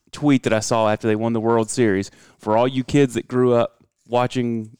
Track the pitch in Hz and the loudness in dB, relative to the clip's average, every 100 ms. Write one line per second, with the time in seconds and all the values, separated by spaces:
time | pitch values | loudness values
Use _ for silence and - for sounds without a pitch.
0 | _ - 147 131 117 110 - 117 107 107 | _ -4 2 2 2 -2 0 0 0 0
1 | 113 107 113 117 113 117 113 - 113 95 | -2 -2 -2 -2 0 0 0 0 0 0
2 | 98 - - _ 107 110 127 131 123 143 | -4 -12 -20 _ 0 2 2 -2 0 2
3 | 135 113 - 123 127 120 - - _ _ | 2 0 -4 0 2 2 0 -6 _ _
4 | _ 120 123 131 120 117 107 | _ -2 -2 -2 -4 -6 -8